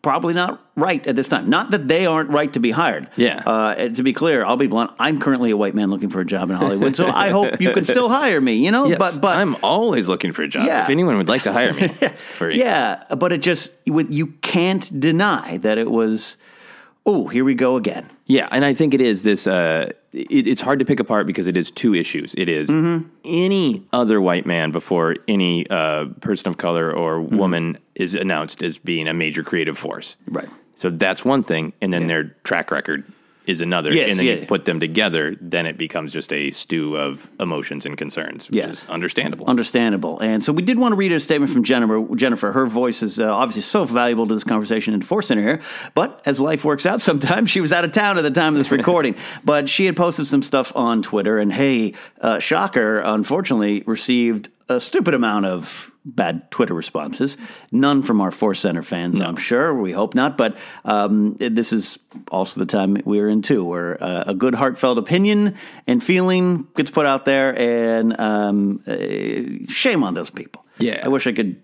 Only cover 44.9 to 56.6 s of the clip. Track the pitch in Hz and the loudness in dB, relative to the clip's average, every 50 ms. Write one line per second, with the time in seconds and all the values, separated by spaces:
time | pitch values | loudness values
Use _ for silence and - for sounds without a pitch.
44.9 | 107 98 90 - 180 214 - - 127 107 104 113 151 160 - - - - - - | -2 -2 -2 0 -2 -2 0 0 0 2 2 0 0 -2 -4 -12 -14 -14 -14 -4
45.9 | _ 151 190 277 - - - 147 139 127 135 156 160 - - 151 147 143 - 180 | _ -2 -2 -2 -4 -4 -2 -2 0 2 2 0 0 0 0 0 0 2 0 0
46.9 | 214 240 - - 160 143 - - 175 214 233 196 - 196 170 147 175 175 175 165 | 0 2 2 2 2 2 2 0 2 2 2 2 2 0 2 2 2 2 2 2
47.9 | - 214 208 202 196 175 156 147 131 175 160 156 151 143 131 - 139 135 117 170 | 2 2 2 2 2 2 0 2 2 2 2 4 2 2 2 2 0 2 4 4
48.9 | 180 170 147 123 101 - - - - - - - 147 147 143 135 - - 190 185 | 4 4 2 0 -2 -4 -10 -16 -16 -4 0 2 2 2 2 0 0 2 2 2
49.9 | 170 175 175 175 - - 147 139 139 139 135 - - 135 123 - - 135 120 117 | 2 2 0 0 2 -2 -2 2 2 0 2 2 0 0 0 0 -2 0 0 2
50.9 | 117 110 98 - - 107 92 104 110 107 104 101 95 113 139 139 131 117 110 101 | 2 0 -2 0 -2 0 0 2 2 2 2 0 0 2 2 2 2 2 0 -2
51.9 | - - - - _ _ - 113 110 85 - - 156 170 196 190 - 131 110 107 | -4 -8 -20 -20 _ _ 0 0 0 0 0 0 0 0 0 2 2 0 2 2
52.9 | 110 104 - 98 107 107 104 - 139 185 190 - 131 110 104 104 104 101 - - | 0 0 0 0 0 0 0 0 -2 -2 0 0 0 0 2 0 0 -2 -2 -4
53.9 | 113 110 - - 127 123 120 117 113 104 104 - _ _ _ - 127 123 247 - | -4 -4 0 0 2 2 2 2 0 -2 -6 -12 _ _ _ -2 -2 -2 -2 0
54.9 | - 392 196 175 147 123 120 110 104 104 98 95 92 87 78 - - - - - | -2 0 2 2 2 2 2 0 0 0 0 -2 -2 -4 -8 -10 -12 -14 -16 -18
55.9 | _ _ _ 143 117 110 95 82 82 82 - _ - - | _ _ _ -8 -2 -2 -2 0 -2 -6 -8 _ -2 -2